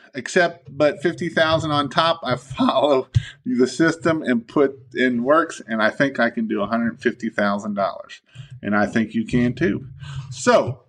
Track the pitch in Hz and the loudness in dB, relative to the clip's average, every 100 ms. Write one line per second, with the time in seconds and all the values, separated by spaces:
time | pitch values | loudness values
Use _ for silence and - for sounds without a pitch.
0 | - 127 - 185 170 170 - 139 147 - | -16 -14 -2 2 2 0 -10 0 2 2
1 | 175 160 170 175 160 160 156 147 139 170 | -2 -2 -2 2 2 2 2 0 0 2
2 | 165 160 120 127 - - 254 127 143 131 | 2 0 -2 -4 -6 -2 0 2 2 2
3 | - - - - 127 123 123 - 165 160 | 0 -2 -4 -8 -4 0 2 2 0 2
4 | 170 160 123 117 - 156 139 - - 127 | 0 0 0 -2 0 2 2 0 -10 -2
5 | 127 120 123 156 160 - - 113 107 - | 0 0 2 2 2 -6 -8 -2 0 2
6 | 139 131 117 117 110 107 101 117 117 - | 0 0 -2 -2 -4 -2 -2 -2 -2 -2
7 | 120 - 113 - 104 101 107 101 95 - | -4 -2 -4 -2 0 -2 -4 -2 -2 -4
8 | - - _ - - - 107 104 104 120 | -14 -20 _ -20 -20 -10 -2 0 2 0
9 | 110 117 110 123 123 123 165 - - - | -2 -2 -2 0 0 0 -2 -2 -8 -16
10 | - - - - 247 214 113 - | -14 -12 -12 -4 2 4 2 -6